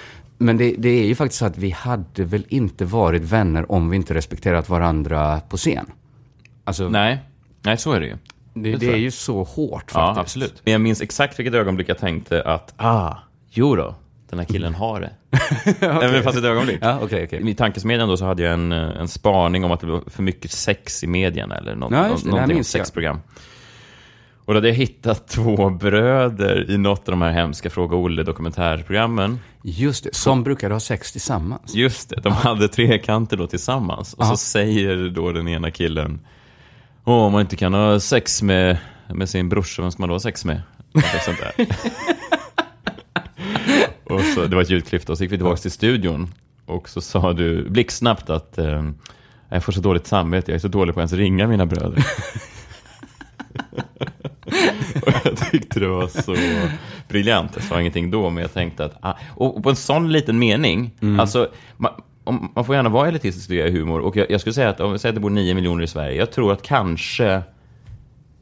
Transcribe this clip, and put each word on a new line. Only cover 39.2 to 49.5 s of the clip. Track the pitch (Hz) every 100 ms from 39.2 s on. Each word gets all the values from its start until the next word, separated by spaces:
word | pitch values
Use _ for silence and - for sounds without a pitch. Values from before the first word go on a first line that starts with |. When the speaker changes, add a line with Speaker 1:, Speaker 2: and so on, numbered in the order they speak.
| 95
Speaker 2:
sin | 95 90
brorsa, | 101 87 -
vem | 87
ska | 85
man | 90
då |
ha | 87
sex | 113 -
med?" | 85 78 - - -
Något | 156 - 82
sånt | 87 85
där. | - - 220 - 233 - - - - 311 - - 320 - - - - - - - 190 214 - 285 - -
<laughs> |
Och | - 95
så, | 302 262 170
det | 90
var |
ett | 85
ljudklipp | 90 - 90 -
då, | 85
så |
gick | 92
vi | 95
tillbaka | 90 85
till | 92
studion. | - 110 123 92 73 87 - _ _ -
Och | 87 -
så | -
sa | - 98 90
du | 85 85 82 -
blixtsnabbt | 104 120 - 120 107 -
att, | 80 - -
ehm, | 78 76 76 73 - - - -
"Jag | -